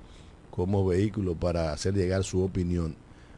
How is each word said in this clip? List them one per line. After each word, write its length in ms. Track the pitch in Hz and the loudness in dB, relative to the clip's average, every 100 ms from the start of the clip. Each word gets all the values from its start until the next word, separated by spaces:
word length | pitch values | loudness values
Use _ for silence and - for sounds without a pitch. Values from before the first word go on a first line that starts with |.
| - - - - - | -20 -20 -20 -20 -10
como 360 | - 90 101 95 | -4 0 2 2
vehículo 500 | 90 107 104 92 80 | 4 2 0 -2 0
para 360 | 90 85 82 | 0 0 0
hacer 220 | 73 92 | -2 -2
llegar 320 | 98 90 92 92 | 0 2 0 0
su 180 | 92 | 0
opinión. 520 | 92 92 87 87 80 - - - - | 0 0 0 0 -2 -6 -14 -20 -20